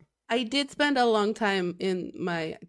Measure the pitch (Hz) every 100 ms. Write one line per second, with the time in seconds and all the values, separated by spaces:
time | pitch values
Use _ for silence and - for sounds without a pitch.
0 | _ _ - 240 226 269 277 - 294 262
1 | 240 220 208 214 214 196 180 175 190 185
2 | - - 180 170 160 -